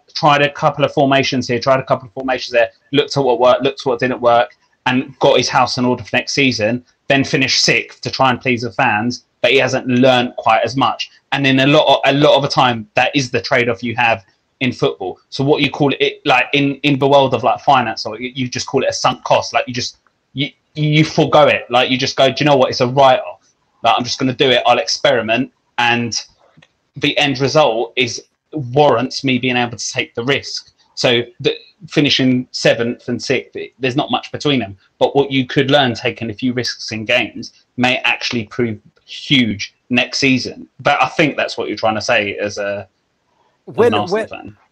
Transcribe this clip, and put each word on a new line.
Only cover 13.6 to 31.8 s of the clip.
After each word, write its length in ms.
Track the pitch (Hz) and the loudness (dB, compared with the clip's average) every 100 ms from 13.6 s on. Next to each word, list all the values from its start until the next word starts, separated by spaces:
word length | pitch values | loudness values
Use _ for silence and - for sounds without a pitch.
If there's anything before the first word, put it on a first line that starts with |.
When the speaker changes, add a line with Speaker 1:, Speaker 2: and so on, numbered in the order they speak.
| 120 117 | 0 -2
Speaker 1:
you 120 | 120 117 | -4 -2
have 280 | 117 107 - _ _ _ | 0 0 -6 _ _ _
in 100 | 127 | -4
football. 480 | 110 139 - 92 - _ | -2 -4 -4 -10 -10 _
So 140 | - | -4
what 180 | 135 139 | 0 0
you 80 | 139 | 0
call 220 | - 143 | 0 0
it, 80 | - | 2
it, 200 | 139 - 147 | -2 -2 0
like, 200 | 127 123 | 0 2
in, 220 | 143 139 135 | 0 0 0
in 200 | 147 135 | -2 2
the 80 | 139 | 4
world 260 | 139 131 | 4 4
of, 100 | 120 | 2
like, 160 | 117 - | 0 0
finance, 460 | - 131 113 110 110 | 2 2 2 -6 -10
or 120 | 110 | -10
you, 120 | 127 | -10
you 140 | 131 123 | -6 -6
just 180 | 120 - | -6 -4
call 160 | 131 | -2
it 60 | 113 | -2
a 60 | |
sunk 300 | - 135 123 - | 0 -2 -2 0
cost. 280 | 123 - | 0 2
Like, 140 | 117 127 | -4 -4
you 60 | |
just, 240 | 120 - - _ _ _ | -6 -8 -12 _ _ _
you, 200 | 135 143 - _ | -8 -6 -8 _
you 300 | 151 151 151 | -2 2 2
forego 440 | 156 - 147 151 139 | 2 2 4 4 4
it. 220 | 101 - | 2 0
Like, 220 | 123 123 | 0 0
you 60 | 127 | 0
just 180 | 131 - | -2 2
go, 140 | 131 | 2
"Do 60 | 123 | 2
you 60 | 147 | 2
know 100 | 139 | 2
what? 140 | 123 | 2
It's 120 | 113 | 0
a 60 | 123 | 0
write-off. 580 | 135 135 127 - - _ _ _ _ | 4 4 4 -2 -14 _ _ _ _
Like, 100 | 113 117 | 0 0
I'm 80 | 123 | -2
just 120 | - | -4
gonna 160 | 131 | -4
do 160 | 123 135 | 0 2
it. 140 | 120 120 | 4 4
I'll 140 | 120 | 2
experiment, 720 | - - 147 123 110 117 131 _ _ - | 0 0 0 0 0 -2 -4 _ _ -2
and 420 | 120 120 117 - - _ _ _ _ _ _ 139 | 0 0 -2 -6 -10 _ _ _ _ _ _ -6
the 200 | 143 - | -2 0
end 220 | 143 127 | 0 0
result 520 | 135 151 139 113 117 127 | 0 2 2 0 -4 -2
is 260 | 123 - - _ _ | -4 -4 -16 _ _
warrants 720 | 156 120 139 147 117 127 - 135 | -10 -2 2 4 2 -2 -4 -2
me 120 | 123 | -2
being 200 | 127 123 | 0 -2
able 200 | 120 110 | -4 -6
to 140 | - | -8
take 240 | 131 113 - | -6 -6 -6
the 80 | |
risk." 480 | 123 135 - - - _ _ - | -2 -4 -4 -14 -14 _ _ -2
So 280 | 131 120 117 - | 0 0 -2 -4
the, 140 | 135 - - _ | -4 -4 -12 _